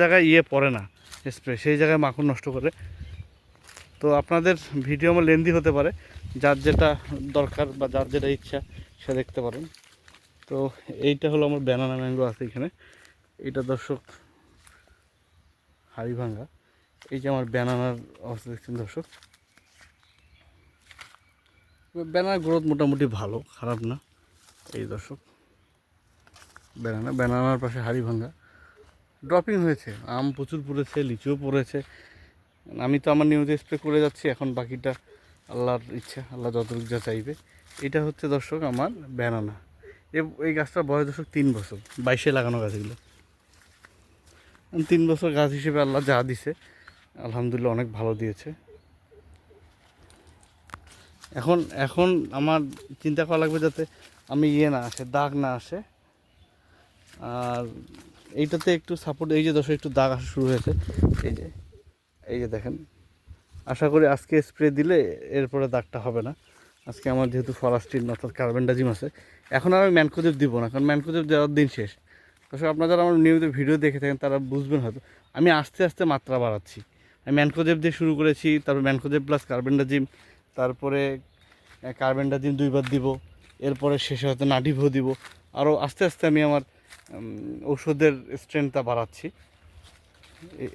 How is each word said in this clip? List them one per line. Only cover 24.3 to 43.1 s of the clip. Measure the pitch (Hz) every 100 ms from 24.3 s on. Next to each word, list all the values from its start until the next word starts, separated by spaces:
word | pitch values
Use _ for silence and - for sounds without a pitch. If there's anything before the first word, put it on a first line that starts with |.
| _ - _ - 123
এই | 107
দর্শক | 104 - 143 _ _ _ _ _ _ _ _ _ _ _ - - - _ -
ব্যানানা, | 117 110 117 131
ব্যানানার | 123 123 131 127
পাশে | 123 123 117
হাড়িভাঙ্গা | 123 117 117 120 - _ _ - _ - _ _ _ 139
ড্রপিং | 175 180 208 170
হয়েছে, | 147 - 107 117 123
আম | 139 135
প্রচুর | 139 160 139
পড়েছে, | 143 135 147 139
লিচুও | 113 139 143 139
পড়েছে। | 139 127 143 139 - - - - _ _ _ - - 127
আমি | 143
তো | 156
আমার | 151 151
নিয়মিত | 151 147 151
স্প্রে | - 147 151
করে | 151
যাচ্ছি, | 151 - 151
এখন | 123 139 123
বাকিটা | 120 127 135 127 _ - _ _ _
আল্লাহর | 120 123 123 120 123
ইচ্ছা, | - - 123
আল্লাহ | 123 120 117
যতটুকু | 113 120 113
যা | 120 117
চাইবে। | 110 113 151 _ _ _ - 139
এটা | 156 151
হচ্ছে | 151 151 139
দর্শক | - 156 151
আমার | 123 160 233 139 127
ব্যানানা। | 120 113 104 104 - _ - - _ 156
এ-, | 160 - 160
এই | 156
গাছটার | 147 - 151
বয়স | 143 143
দর্শক | 139 - 151
তিন | 139 113
বছর, | 98 101 - - 127
বাইশে | 123 - 135
লাগানো | 120 117
গাছগুলো। | 107 104 104 113 _